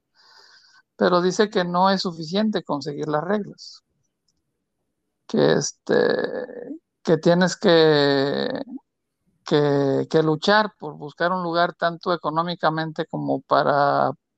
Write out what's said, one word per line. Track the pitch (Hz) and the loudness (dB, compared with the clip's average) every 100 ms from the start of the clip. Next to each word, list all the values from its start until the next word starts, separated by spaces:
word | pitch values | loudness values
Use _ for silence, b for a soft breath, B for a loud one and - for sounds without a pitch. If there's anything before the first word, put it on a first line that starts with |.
| _ b b b b b b b _ - | _ b b b b b b b _ -2
pero | 196 180 | 2 2
dice | 185 180 208 | 2 0 0
que | 214 180 | 0 -2
no | 175 190 | 0 2
es | 190 | 0
suficiente | 190 165 156 196 220 202 | -4 -8 -6 -2 -2 -2
con | - 147 | -6 -8
seguir | 147 147 151 | -8 -8 -4
las | 151 | -4
reglas, | 165 208 196 - - - _ _ _ _ _ _ _ _ _ _ _ _ _ _ - | -2 -4 -6 -14 -20 -20 _ _ _ _ _ _ _ _ _ _ _ _ _ _ -4
que, | - 147 | 2 4
este, | 156 - - - - - - - - - - - 320 _ _ | 2 -2 -8 -2 2 2 0 -2 -6 -10 -12 -16 -16 _ _
que | - 160 | -2 0
tienes | 170 170 180 - | 2 2 2 2
que, | - 165 160 147 143 139 139 135 139 - - 269 - _ _ _ _ _ - | 4 6 6 4 2 2 0 -2 -4 -6 -10 -16 -18 _ _ _ _ _ -2
que, | 151 147 143 139 135 135 | 2 2 2 2 0 0
que | 160 | 2
luchar | 156 156 - 208 214 - | 2 0 2 2 2 -4
por | 151 151 | -14 -12
buscar | 147 - 175 | -14 -4 -2
un | 185 | -2
lugar | 170 170 175 - | -2 0 0 0
tanto | 170 165 190 | -4 -4 -4
económicamente | 170 156 160 175 170 165 156 160 156 160 | -4 -2 -4 -4 -2 -2 -2 -4 -6 -8
como | 156 143 135 | -6 -4 -4
para, | - 139 147 143 143 139 135 143 _ | 0 0 2 2 2 2 0 -2 _